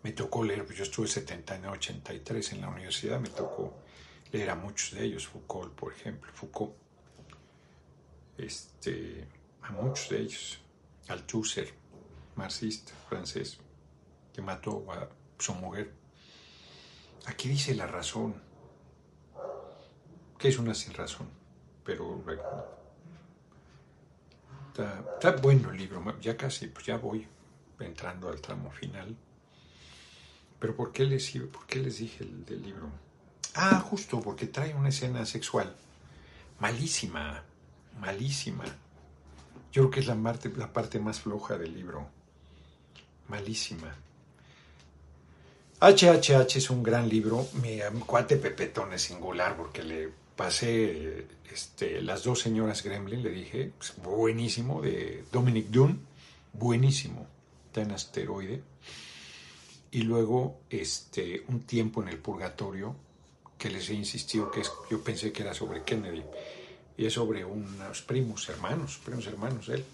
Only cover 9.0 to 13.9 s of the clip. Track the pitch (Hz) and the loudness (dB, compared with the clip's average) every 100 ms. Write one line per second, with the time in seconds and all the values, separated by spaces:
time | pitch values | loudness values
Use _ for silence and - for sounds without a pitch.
9 | - - - - - - - 101 131 - | -8 -12 -16 -20 -20 -18 -10 -2 -2 -2
10 | - - - - - - - - - - | -2 -2 -2 -6 -12 -12 -18 -20 -20 -20
11 | - 90 - 113 107 - - - - - | -10 -10 -4 -2 0 -4 -6 -12 -20 -20
12 | - - - - 95 - 110 - - - | -20 -20 -12 -8 -8 -4 -4 -4 -12 -20
13 | - 95 87 - - - - - - | -8 -8 -6 -6 -8 -10 -20 -20 -20